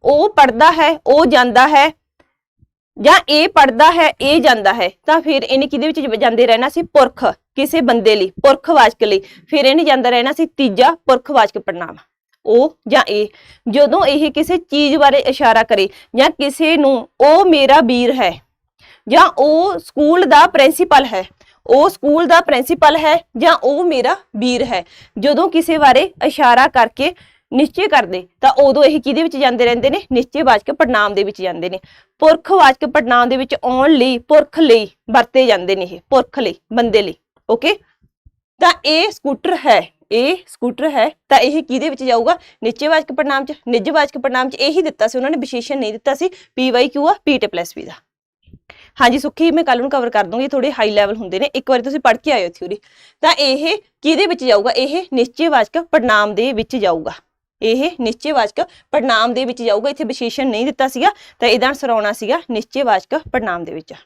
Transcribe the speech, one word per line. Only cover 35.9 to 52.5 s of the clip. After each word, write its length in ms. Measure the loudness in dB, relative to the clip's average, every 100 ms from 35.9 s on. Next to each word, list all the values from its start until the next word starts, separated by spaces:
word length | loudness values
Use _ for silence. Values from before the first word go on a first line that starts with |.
| -12 _
ਪੁਰਖ 280 | -2 -2 -6
ਲਈ, 160 | -6 -8 _
ਬੰਦੇ 300 | -4 0 0
ਲਈ। 120 | -2 -10 _ _ -6
ਓਕੇ, 260 | -2 -2 -4 _ _ _ _ _ _ _ _
ਤਾਂ 120 | -2 0
ਇਹ 260 | -2 0 -2
ਸਕੂਟਰ 460 | -4 -8 -6 -6 -2 2
ਹੈ, 140 | 2 0 _ _
ਇਹ 240 | -2 -2 -4 _
ਸਕੂਟਰ 420 | -10 -10 -6 -4
ਹੈ, 180 | -2 -4 _ _
ਤਾਂ 100 | 0
ਇਹ 240 | 2 -2
ਕਿਹਦੇ 260 | -4 -6 -6
ਵਿੱਚ 120 | -6
ਜਾਊਗਾ? 340 | -2 0 0 -4 _ _
ਨਿਸ਼ਚੈਵਾਚਕ 500 | -8 -4 -2 -2 -2
ਪੜਨਾਮ 320 | -6 -4 -4
'ਚ। 80 | -6 -12 -4
ਨਿੱਜਵਾਚਕ 500 | -4 -2 -2 -2 -4
ਪੜਨਾਮ 320 | -6 -4 -6
'ਚ 40 |
ਇਹੀ 280 | -4 -2 -2
ਦਿੱਤਾ 240 | -4 -4 -4
ਸੀ 120 | -4
ਉਹਨਾਂ 120 | -4
ਨੇ, 60 | -6
ਵਿਸ਼ੇਸ਼ਣ 420 | -6 -10 -8 -6
ਨਹੀਂ 140 | -6
ਦਿੱਤਾ 220 | -6 -6
ਸੀ। 160 | -4 -6 -8 _
ਪੀ 160 | -4 -2
ਵਾਈ 180 | 0 -2
ਕਿਊ 180 | -2 -2
ਆ, 60 | -2
ਪੀ 140 | -2 -2
ਟੀ 80 | -4
ਪਲੱਸ 300 | -6 -10 -14
ਵੀ 60 |
ਦਾ। 100 | -18 -20 _ _ _ _ _ -20 _ _ _ 0
ਹਾਂਜੀ 200 | 0 0
ਸੁੱਖੀ, 320 | -6 -2 0
ਮੈਂ 140 | 0
ਕੱਲ੍ਹ 160 | 0 -2
ਨੂੰ 100 | -2
ਕਵਰ 200 | -4 -2
ਕਰ 140 | -4
ਦੂੰਗੀ, 240 | -4 -6 -4
ਥੋੜ੍ਹੇ 240 | -2 -4
ਹਾਈ 180 | -2 -2
ਲੈਵਲ 260 | 0 -2 -4
ਹੁੰਦੇ 220 | -8 -6
ਨੇ, 80 | -6
ਇੱਕ 160 | -6 -2
ਵਾਰੀ 120 | -2
ਤੁਸੀਂ 180 | -2 -2
ਪੜ੍ਹ 180 | -2 -2
ਕੇ 140 | -2
ਆਇਓ 160 | -2
ਥਿਊਰੀ। 300 | -4